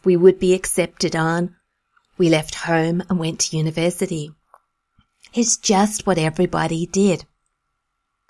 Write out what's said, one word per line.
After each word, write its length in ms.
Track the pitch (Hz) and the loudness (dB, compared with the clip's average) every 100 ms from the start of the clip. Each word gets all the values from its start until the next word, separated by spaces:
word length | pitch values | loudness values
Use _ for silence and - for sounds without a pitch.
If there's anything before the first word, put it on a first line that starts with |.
we 120 | 190 175 | 2 6
would 220 | 185 185 | 6 6
be 160 | 185 | 2
accepted 600 | 180 - - 170 - 165 | 0 -2 -4 -4 -4 -4
on. 420 | 165 160 170 175 _ _ _ _ _ _ - | -2 -2 -2 -4 _ _ _ _ _ _ 0
We 120 | 175 | 2
left 260 | 156 151 | 2 0
home 480 | - 170 165 160 175 - | -8 -2 0 0 -2 -2
and 80 | 180 | -2
went 220 | 160 165 | -2 -4
to 160 | - 160 | -4 -2
university. 760 | 156 156 170 175 185 160 147 - _ _ _ _ _ _ _ _ - | -2 0 -2 -2 -6 -6 -10 -16 _ _ _ _ _ _ _ _ -8
It's 220 | 226 233 - | -2 -2 0
just 500 | - 190 208 - - | 2 2 2 0 -2
what 120 | 175 | 0
everybody 680 | 160 156 175 170 160 160 175 | 0 0 -2 -2 -4 -4 -4
did. 380 | 190 202 160 - _ _ _ _ _ _ _ _ _ | 0 0 0 -8 _ _ _ _ _ _ _ _ _